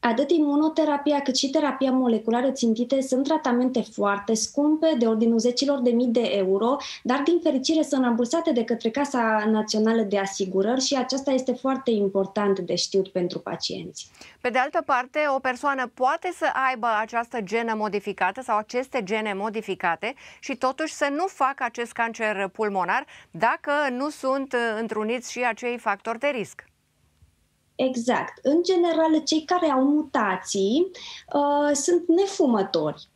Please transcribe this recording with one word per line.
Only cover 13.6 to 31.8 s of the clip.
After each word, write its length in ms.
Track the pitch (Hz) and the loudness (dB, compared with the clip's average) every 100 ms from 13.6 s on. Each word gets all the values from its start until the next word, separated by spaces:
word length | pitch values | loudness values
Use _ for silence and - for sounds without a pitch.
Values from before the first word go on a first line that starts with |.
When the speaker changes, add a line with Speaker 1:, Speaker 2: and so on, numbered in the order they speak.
| - 190 170 - - - - - | -6 -8 -10 -14 -18 -20 -20 -6
Speaker 2:
Pe 80 | 247 | -2
de 100 | 240 | 0
altă 240 | 269 339 311 | 0 -2 0
parte, 320 | 262 247 302 302 269 | -2 -2 -2 0 0
o 20 | |
persoană 520 | 262 247 285 269 247 | -2 -2 -2 -2 -4
poate 360 | - 254 330 370 | 0 0 0 -4
să 120 | 339 302 - 262 | -2 -2 0 -2
aibă 160 | 254 233 214 | 0 0 0
această 400 | 220 233 233 247 | -2 -4 -4 -6
genă 340 | 185 226 233 220 | -4 -2 -2 -2
modificată 640 | 214 202 202 190 185 196 | -2 -4 -6 -2 -2 -2
sau 160 | 262 214 | -2 -2
aceste 460 | 214 247 262 262 | -2 -6 -4 -6
gene 320 | 185 220 214 | -2 -4 -2
modificate 800 | 196 214 214 208 185 180 165 220 277 - - | -4 -4 -6 -6 -2 -2 -2 -6 -10 -18 -16
și 160 | - 262 | -10 -2
totuși 360 | 262 262 311 | -2 -2 -6
să 160 | - 285 285 | -2 -2 0
nu 80 | 381 | -4
facă 380 | - 262 269 | 0 -2 0
acest 280 | 247 240 240 | -6 -4 -8
cancer 560 | - 233 226 220 202 196 | -4 -4 -2 -2 -2 -4
pulmonar 580 | - 214 196 175 226 294 - - | -2 -2 0 0 -2 -2 -18 -18
dacă 420 | 170 226 311 - 285 285 247 | 0 0 0 0 0 0 -2
nu 120 | 285 | -4
sunt, 440 | 294 262 269 269 | -4 -2 -2 -2
uh, 280 | 247 233 214 | -2 0 -2
întruniți 520 | 226 214 214 247 240 | -4 -4 -2 -4 -6
și 80 | - 247 | -4 -4
acei 300 | 220 247 240 | -2 -6 -4
factori 400 | 226 202 - 226 | -4 -4 -4 -4
de 140 | 285 | -2
risc. 300 | 269 180 - - _ _ _ _ _ - _ _ _ _ | -2 -6 -10 -20 _ _ _ _ _ -20 _ _ _ _
Speaker 1:
Exact. 580 | - 262 254 233 214 - - | -2 -2 0 0 -2 -2 -4
În 200 | - 311 | 0 2
general, 600 | 349 370 339 320 320 311 | 2 2 2 2 4 2
cei 200 | 302 311 | 2 -2
care 220 | 311 359 330 | 0 0 2
au 180 | 262 | 2
mutații, 1000 | 269 302 302 269 214 185 - 202 196 262 381 - - - - | 4 2 0 -2 0 -2 -4 0 2 2 0 -4 -16 -18 -4
uh, 360 | 294 285 285 294 | 0 2 2 2
sunt 360 | 285 | 0